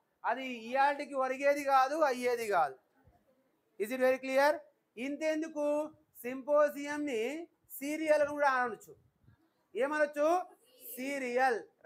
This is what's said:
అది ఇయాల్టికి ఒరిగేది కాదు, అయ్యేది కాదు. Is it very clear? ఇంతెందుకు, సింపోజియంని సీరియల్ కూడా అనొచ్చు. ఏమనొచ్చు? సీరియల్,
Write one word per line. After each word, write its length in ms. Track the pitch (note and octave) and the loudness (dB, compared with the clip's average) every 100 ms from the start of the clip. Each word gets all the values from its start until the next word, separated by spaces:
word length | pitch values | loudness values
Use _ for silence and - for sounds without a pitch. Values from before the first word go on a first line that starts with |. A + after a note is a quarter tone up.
| _ _ | _ _
అది 200 | F#3+ A#3+ C4 A#3+ A3 | -4 -4 -6 -10 -4
ఇయాల్టికి 460 | C4 C#4 C#4+ D4 C#4 | 0 2 0 -4 -4
ఒరిగేది 380 | C4 C4 C#4+ C#4+ C#4 | -4 0 0 2 2
కాదు, 240 | C4+ C4 D4+ D4+ | 4 4 2 2
అయ్యేది 360 | B3 B3 A#3+ A3+ | 2 0 -2 0
కాదు. 220 | F#3+ D3+ C3 _ _ _ _ _ _ _ _ _ - | 2 0 -2 _ _ _ _ _ _ _ _ _ -8
Is 80 | G#3+ | -6
it 60 | B3+ | 0
very 140 | B3+ C4 | 2 2
clear? 300 | C4 C4 C#4+ D4+ - _ _ - C4 | 0 2 4 2 -6 _ _ -10 -8
ఇంతెందుకు, 600 | C#4+ D#4 D#4 D#4+ D4+ D4 D4 D4+ D4+ _ - | -2 -2 -2 -4 -4 -2 -2 -4 -10 _ -12
సింపోజియంని 960 | A#3 C4+ B3+ D4 D4 A#3 C#4+ D4 D4 A#3 A#3 D4+ E4+ _ _ - | -10 -8 0 4 4 0 -6 -6 -4 -2 -4 -6 -10 _ _ -10
సీరియల్ 480 | C#4 D4+ D#4 D4+ C#4+ | -6 -4 2 2 2
కూడా 160 | D4 C#4+ C4 | 2 2 2
అనొచ్చు. 360 | B3 G#3 - - _ _ _ _ _ _ _ F#3+ | 0 -4 -14 -20 _ _ _ _ _ _ _ -4
ఏమనొచ్చు? 460 | C4+ D4+ D4 D4 D4+ F4 F4+ - _ _ - | -2 2 0 2 2 2 0 -12 _ _ -16
సీరియల్, 640 | - C4 C#4 B3+ A#3+ C4 G#3+ - _ | -10 -6 -4 -2 2 2 0 -4 _